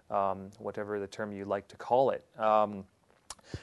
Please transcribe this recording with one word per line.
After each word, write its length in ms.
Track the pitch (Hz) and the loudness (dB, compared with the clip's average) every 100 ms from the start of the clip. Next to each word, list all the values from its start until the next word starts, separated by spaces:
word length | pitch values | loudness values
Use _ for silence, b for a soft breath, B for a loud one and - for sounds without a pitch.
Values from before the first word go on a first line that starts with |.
| _ | _
um, 380 | 104 98 95 95 - | 0 0 -2 -8 -10
whatever 400 | 107 101 104 104 | -8 -6 -4 -4
the 60 | 98 | -6
term 240 | - 107 | -6 -6
you 120 | 98 | -6
like 240 | 98 101 - | -2 -4 -4
to 80 | - | -14
call 340 | - 123 131 | 2 4 4
it. 140 | 95 - - | 0 -8 -2
Um, 460 | 110 107 107 101 98 _ _ _ _ - B B | 4 6 4 0 -12 _ _ _ _ -18 B B